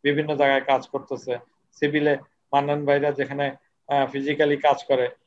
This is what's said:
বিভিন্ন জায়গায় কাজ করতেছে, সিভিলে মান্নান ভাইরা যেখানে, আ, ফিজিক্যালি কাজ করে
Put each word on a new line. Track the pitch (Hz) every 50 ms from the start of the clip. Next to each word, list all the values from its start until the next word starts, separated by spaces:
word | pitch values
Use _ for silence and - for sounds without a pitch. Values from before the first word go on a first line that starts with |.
| _
বিভিন্ন | 147 143 143 151 151 151
জায়গায় | 135 143 139 139 135
কাজ | 135 - 135 131 131 -
করতেছে, | - 139 139 _ 139 123 - 131 123 120 - _ _ _ _ _
সিভিলে | _ _ 151 147 143 151 147 147 143 139 - _ _ _ _ _ -
মান্নান | 139 143 143 117 - 147
ভাইরা | 139 143 143 139 147
যেখানে, | 139 139 139 135 143 139 143 139 135 - _ _ _ _ _ -
আ, | 143 143 135
ফিজিক্যালি | 131 135 139 139 143 151 147 156 147 147 139
কাজ | 143 147 139 131 -
করে | - 139 127 123 123 - _ _